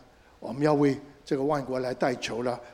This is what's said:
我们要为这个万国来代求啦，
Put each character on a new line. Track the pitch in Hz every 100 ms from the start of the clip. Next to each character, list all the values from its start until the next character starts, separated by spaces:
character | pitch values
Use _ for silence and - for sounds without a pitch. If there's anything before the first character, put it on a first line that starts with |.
| - - - _
我 | -
们 | 127
要 | 151
为 | 143 143 139 - -
这 | - 143
个 |
万 | 139 147
国 | 123 127
来 | 127
代 | 127 147 120
求 | - 117
啦， | 123 123 -